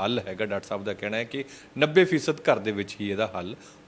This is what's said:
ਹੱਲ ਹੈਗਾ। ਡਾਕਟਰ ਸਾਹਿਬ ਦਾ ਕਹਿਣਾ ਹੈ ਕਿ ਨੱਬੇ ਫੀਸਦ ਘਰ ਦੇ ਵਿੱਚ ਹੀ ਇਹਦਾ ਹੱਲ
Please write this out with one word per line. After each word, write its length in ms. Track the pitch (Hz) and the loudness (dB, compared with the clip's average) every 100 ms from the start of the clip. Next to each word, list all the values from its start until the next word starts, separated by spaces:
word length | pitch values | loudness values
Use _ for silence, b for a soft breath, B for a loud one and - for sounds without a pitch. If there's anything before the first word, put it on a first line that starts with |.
ਹੱਲ 200 | 101 120 98 | -2 -2 -4
ਹੈਗਾ। 180 | 92 107 | -4 -2
ਡਾਕਟਰ 220 | 101 - | -4 -4
ਸਾਹਿਬ 160 | 104 | -6
ਦਾ 100 | 101 | -6
ਕਹਿਣਾ 220 | 92 104 110 | -6 -4 -4
ਹੈ 80 | |
ਕਿ 200 | 117 139 135 B B 131 | -4 -6 -8 B B 0
ਨੱਬੇ 260 | 151 175 | 4 6
ਫੀਸਦ 360 | 185 160 - 151 | 6 4 0 0
ਘਰ 180 | - 113 | 4 2
ਦੇ 140 | 107 | 2
ਵਿੱਚ 240 | 101 101 - | -2 -4 -4
ਹੀ 100 | 101 | -2
ਇਹਦਾ 220 | 98 110 92 | 0 -2 -2
ਹੱਲ 180 | 90 123 B B | -8 -10 B B